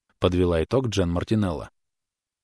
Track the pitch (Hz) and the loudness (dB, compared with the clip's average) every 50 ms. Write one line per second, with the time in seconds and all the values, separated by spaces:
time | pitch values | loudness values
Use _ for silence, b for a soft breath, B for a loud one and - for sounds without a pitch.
0 | _ _ _ _ - 90 87 90 90 87 87 82 80 - - 131 135 123 98 98 | _ _ _ _ 0 0 2 2 2 2 2 0 0 0 0 -2 -2 0 0 -2
1 | 92 87 85 87 87 - 113 110 104 92 82 71 - - - _ _ _ _ _ | 0 0 -2 -4 -2 0 0 0 0 0 -2 -6 -8 -12 -16 _ _ _ _ _
2 | _ _ _ _ _ _ _ _ | _ _ _ _ _ _ _ _